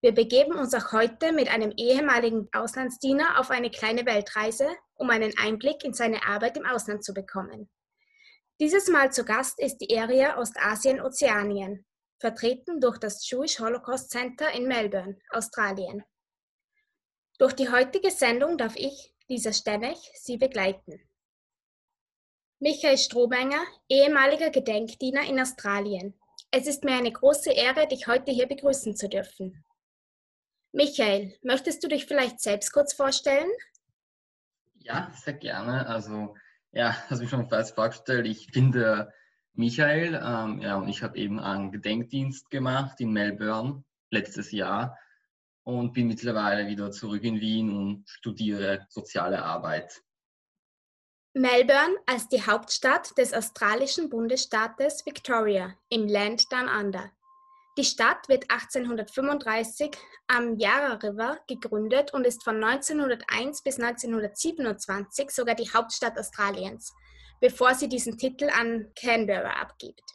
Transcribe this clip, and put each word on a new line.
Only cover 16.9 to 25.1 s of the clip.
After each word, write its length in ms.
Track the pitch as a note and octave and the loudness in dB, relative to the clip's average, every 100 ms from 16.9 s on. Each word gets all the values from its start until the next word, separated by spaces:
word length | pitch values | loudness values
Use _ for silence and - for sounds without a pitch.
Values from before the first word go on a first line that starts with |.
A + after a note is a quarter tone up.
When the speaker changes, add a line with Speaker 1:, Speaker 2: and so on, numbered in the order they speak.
| _ _ _ _ _ | _ _ _ _ _
Speaker 1:
Durch 140 | C4 | 2
die 180 | C4 C4 | 4 2
heutige 420 | B3 C4 F#4+ F#4+ | 2 2 2 0
Sendung 460 | - B3 A#3+ C#4+ E4+ | 2 2 2 0 0
darf 200 | A3+ A3+ | -2 -4
ich, 360 | C4+ C#4 - _ _ | -8 -8 -20 _ _
Lisa 240 | B3 A3+ | -4 -2
Stennech, 600 | G#3+ - G#3 A#3 E4 - - | -2 -2 -2 -4 -8 -14 -18
Sie 220 | - A#3+ | -10 0
begleiten. 640 | C4 A3+ F#3+ F#3+ - D#3 _ _ _ _ _ _ _ _ _ _ _ _ _ _ _ _ | 0 2 -2 -2 -12 -20 _ _ _ _ _ _ _ _ _ _ _ _ _ _ _ _
Michael 380 | C#4+ D4 D#4 C4+ | -2 2 4 4
Strohmenger, 680 | - A#3 A#3+ B3 C4 C#4+ F4 - _ | 4 4 4 4 0 -2 -4 -10 _
ehemaliger 600 | C4+ C#4 D4 C4+ D4 D#4+ | 6 8 8 6 4 2
Gedenkdiener 760 | C#4+ C4 G#3+ A3+ - C4 | 2 2 -2 -2 -6 -2